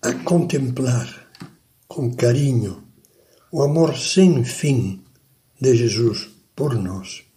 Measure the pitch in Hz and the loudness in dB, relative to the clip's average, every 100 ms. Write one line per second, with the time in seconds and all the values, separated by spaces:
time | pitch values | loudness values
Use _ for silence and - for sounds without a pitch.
0 | 123 120 - 175 147 139 131 123 131 123 | -4 -4 0 0 0 -2 -2 -2 -2 -2
1 | 123 - - _ - _ _ _ _ - | -4 -14 -20 _ -20 _ _ _ _ -6
2 | 123 120 120 123 143 123 101 90 - _ | -6 0 2 2 2 0 -2 -8 -18 _
3 | _ _ _ _ _ 170 143 151 160 131 | _ _ _ _ _ -2 0 2 2 0
4 | - - 185 143 120 - 147 131 95 95 | -2 4 6 6 0 -2 0 0 0 -6
5 | _ _ _ _ _ _ 131 117 117 104 | _ _ _ _ _ _ 2 4 2 2
6 | 117 104 - - _ - 139 117 92 95 | 0 -2 -10 -20 _ -6 -2 -2 -4 -8
7 | 95 - _ | -12 -18 _